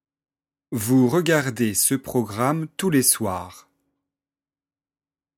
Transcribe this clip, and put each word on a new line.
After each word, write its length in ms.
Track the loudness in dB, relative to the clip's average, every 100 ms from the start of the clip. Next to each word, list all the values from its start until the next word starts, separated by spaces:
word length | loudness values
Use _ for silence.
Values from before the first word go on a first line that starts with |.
| _ _ _ _ _ _ _
Vous 400 | -6 2 4 4
regardez 640 | 2 2 2 0 -2 -2
ce 200 | 0 0
programme 720 | -2 -2 -4 -2 -2 -2 -2 -6 -6
tous 100 | 0
les 140 | 2
soirs. 680 | 2 0 -2 -4 -8 -18 -20 _ _ _ _ _ _ _ _ _ _ _ _ _ _ _ _